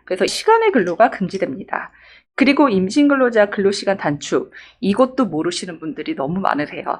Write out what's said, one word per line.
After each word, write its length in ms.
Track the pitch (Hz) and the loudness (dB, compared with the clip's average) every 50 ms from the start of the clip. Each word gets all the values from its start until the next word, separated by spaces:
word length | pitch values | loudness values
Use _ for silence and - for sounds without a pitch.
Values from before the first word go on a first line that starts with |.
| _ | _
그래서 200 | - - 185 202 | -6 -2 -2 -2
시간의 460 | - - - - 427 440 453 453 427 | -2 -2 -2 2 4 4 4 4 4
근로가 400 | 370 240 180 170 170 - 220 262 | 2 2 0 0 2 2 2 2
금지됩니다. 800 | - - 190 165 - 190 175 - 135 - - - - - - - _ _ - - - - _ _ - | 2 -2 -6 -4 -4 -4 -4 -4 -6 -8 -8 -8 -8 -8 -8 -10 _ _ -20 -20 -20 -20 _ _ -2
그리고 320 | - 262 254 277 285 302 269 | 0 2 2 4 4 4 4
임신 400 | 202 190 185 190 220 294 294 285 | 4 2 0 0 2 4 4 4
근로자 380 | 277 269 262 247 233 220 208 | 4 4 2 2 4 4 2
근로시간 500 | 208 - - 196 196 196 - - 196 196 | 2 2 0 0 0 0 0 -2 -2 -2
단축. 560 | 196 - 160 147 147 - - 170 131 - - - - - - _ - | -2 -2 -4 -4 -4 -4 -2 -2 -2 -2 -4 -14 -20 -20 -20 _ -4
이것도 460 | - 190 202 220 262 254 254 - 254 | -2 -2 2 2 2 0 2 -2 -2
모르시는 540 | 190 156 156 160 175 175 - - 180 170 160 | -2 -2 -4 -4 -4 -4 -6 -10 -10 -12 -12
분들이 340 | 160 156 139 - 151 151 160 | -10 -10 -10 -8 -8 -8 -6
너무 240 | 156 135 143 175 196 | -6 -4 -4 -4 -2
많으세요. 460 | 190 - - 143 147 147 - 147 - - - - | 0 -2 -2 -2 -4 -8 -8 -10 -8 -8 -8 -8